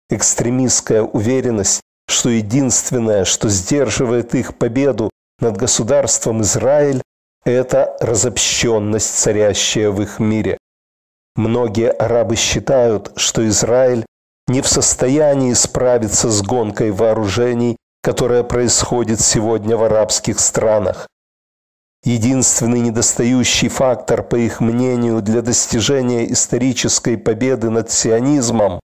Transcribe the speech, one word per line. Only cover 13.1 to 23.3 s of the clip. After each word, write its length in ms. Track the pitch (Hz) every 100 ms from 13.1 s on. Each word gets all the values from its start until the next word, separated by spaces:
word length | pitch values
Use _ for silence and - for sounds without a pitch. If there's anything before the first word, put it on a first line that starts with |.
| -
что 300 | - - 110
Израиль 580 | 101 110 123 - 123 - _ _ _ -
не 160 | 127
в 60 | -
состоянии 840 | - - - 127 143 151 139 131
справиться 800 | 113 - - 123 123 107 98 123
с 100 | 104
гонкой 520 | 98 123 110 104 110
вооружений, 840 | 98 113 110 104 95 123 120 120 117 _ _
которая 420 | - 117 123 123
происходит 760 | 120 120 120 - - 123 110 113
сегодня 560 | - 120 110 110 104 113
в 60 |
арабских 580 | 110 107 107 - - 101
странах. 680 | - - 113 107 92 - - _ _ _ _ _ _ _ _ _
Единственный 800 | - 120 113 135 123 - 117 123
недостающий 880 | 120 110 117 - 120